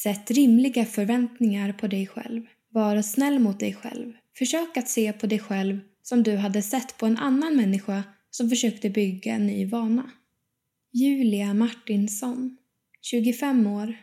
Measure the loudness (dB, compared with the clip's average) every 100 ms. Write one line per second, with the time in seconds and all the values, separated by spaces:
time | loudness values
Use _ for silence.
0 | -4 -4 0 4 6 6 6 2 -2 0
1 | 0 0 -2 0 -2 0 -4 -4 -4 -4
2 | -4 -8 -10 -10 -12 _ _ -2 2 2
3 | 0 0 2 4 2 0 -4 -6 -10 -10
4 | -12 -14 _ -6 -2 -2 -2 -4 -4 0
5 | -2 -2 -2 -2 -2 -2 -2 -4 -8 _
6 | -2 2 4 2 0 -2 -2 -4 -4 -4
7 | 0 0 2 0 2 2 2 0 -2 -6
8 | -6 _ _ -4 -2 0 0 -2 -2 0
9 | 0 -2 -4 -2 0 0 -2 -2 0 0
10 | -2 -14 _ _ _ _ _ _ _ 0
11 | 2 4 2 2 0 0 0 -2 -4 0
12 | 0 -2 -6 -6 -8 -10 _ _ _ _
13 | -4 0 0 0 2 2 2 0 -6 -10